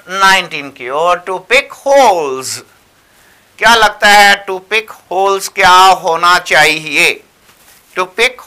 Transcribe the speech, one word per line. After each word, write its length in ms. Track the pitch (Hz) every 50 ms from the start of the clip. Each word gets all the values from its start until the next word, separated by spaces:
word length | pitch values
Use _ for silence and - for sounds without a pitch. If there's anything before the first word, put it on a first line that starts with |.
| _ 175
नाइनटीन 600 | 185 196 196 190 190 185 175 156 160 147 139 135
की 220 | - - 123 123
ओर, 340 | 139 151 170 180 180 175 - 190
to 100 | 185 175 180 -
pick 220 | 240 277 - - - - - 277
holes। 580 | 277 277 262 220 185 170 151 135 131 131 131 - - - - _ _ _ _ _ _ _ _ _ _ _ _ _ _ _ _ _ _ -
क्या 160 | 208 226 233
लगता 340 | 226 214 208 214 - 214 208
है 380 | 202 208 202 202 202 196 -
to 140 | 190 190 185 185 -
pick 220 | 208 220 220 - - - _ -
holes 360 | 175 190 196 196 196 190 190 -
क्या 260 | - 196 190 180 180
होना 640 | 185 190 190 180 156 170 175 165 165 175 175 180 175
चाहिए? 800 | 175 - 185 156 151 156 156 160 156 156 143 160 170 147 - - _ _ _ _ _ _ _ _ _ _ _ _ _ _ - 180
To 80 | 185 180 - 226
pick 220 | 233 254 247 - -